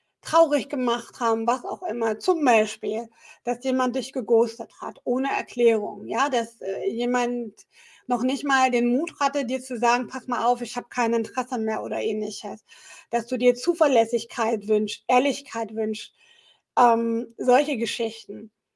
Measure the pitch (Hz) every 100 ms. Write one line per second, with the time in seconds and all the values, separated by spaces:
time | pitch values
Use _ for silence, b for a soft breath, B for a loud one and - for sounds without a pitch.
0 | B _ - 330 311 285 - 262 247 233
1 | - - 233 226 226 254 - - - 240
2 | 226 220 - 330 277 226 214 - 214 214
3 | 226 B B B 247 240 262 262 254 247
4 | - 269 214 226 226 - - - - -
5 | 269 247 269 233 233 247 233 220 202 -
6 | 226 233 277 247 226 - - - 381 233
7 | 240 247 240 240 226 - _ b b b
8 | - 240 254 277 285 262 262 240 240 254
9 | 330 - 277 285 240 254 262 233 233 247
10 | 240 254 254 226 233 240 233 247 - -
11 | 233 233 214 254 247 240 214 208 220 226
12 | 220 214 214 - 214 214 B B B B
13 | B 233 226 247 247 247 - 339 294 240
14 | 226 233 - - 220 220 202 214 214 -
15 | - 254 285 - - 226 220 220 220 214
16 | - b b b b b _ - 240 226
17 | 233 226 - - 254 254 302 240 226 -
18 | 226 - - 214 214 _ _